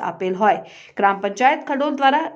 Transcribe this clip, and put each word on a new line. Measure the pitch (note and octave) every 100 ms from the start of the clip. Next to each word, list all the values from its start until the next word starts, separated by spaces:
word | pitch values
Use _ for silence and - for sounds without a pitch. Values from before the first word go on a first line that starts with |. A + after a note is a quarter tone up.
આપેલ | F3+ E3+ F#3
હોય. | F#3 G#3 - - - - -
ગ્રામ | G3+ G3
પંચાયત | G3+ G3 B3+ D4+ D4+
ખડોલ | C#4 D4 C4+
દ્વારા | C4+ C#4+ E4